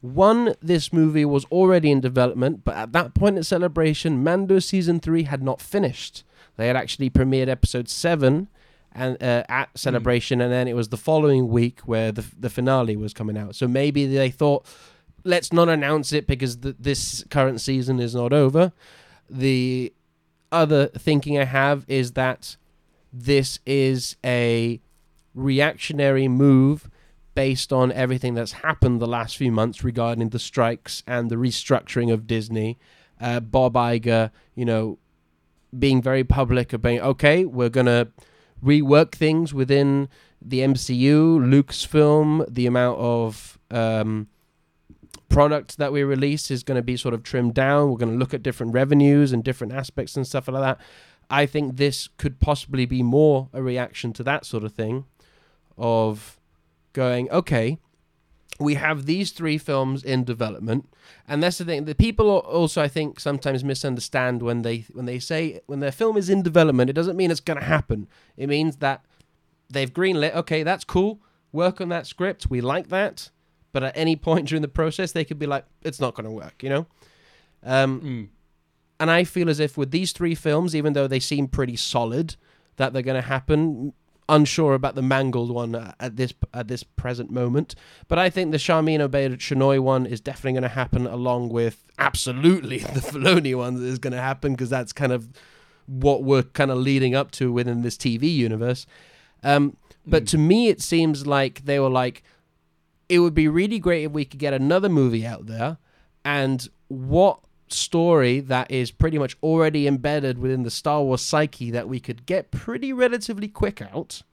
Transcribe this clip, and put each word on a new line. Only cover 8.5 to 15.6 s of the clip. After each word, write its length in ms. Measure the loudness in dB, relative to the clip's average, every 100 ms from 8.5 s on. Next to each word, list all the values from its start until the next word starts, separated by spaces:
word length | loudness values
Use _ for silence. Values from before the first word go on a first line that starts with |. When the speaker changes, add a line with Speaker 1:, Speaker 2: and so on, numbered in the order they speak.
| _ _ _ _
Speaker 1:
and, 240 | -8 -6 -4
uh, 220 | 0 0 0
at 200 | -6 -6
Speaker 2:
Hmm. 60 | -6
Speaker 1:
Celebration, 640 | -2 -2 0 0 0 0
and 120 | 2
then 160 | 0 0
it 60 |
was 140 | -2 -4
the 80 | -4
following 500 | 0 2 4 4 2
week 320 | 2 0 -2
where 320 | -4 -2 -2
the, 120 | -4 -10 -8
the 120 | -8
finale 460 | -2 2 2 0 -2
was 180 | -6
coming 240 | -6 -6 -6
out. 160 | -8
So 120 | -4 -2
maybe 380 | 2 0 0 0
they 240 | 0 0
thought, 360 | 0 0 0 -4 -20 -20 _ _ -10
"Let's 280 | 0 0 2
not 160 | 4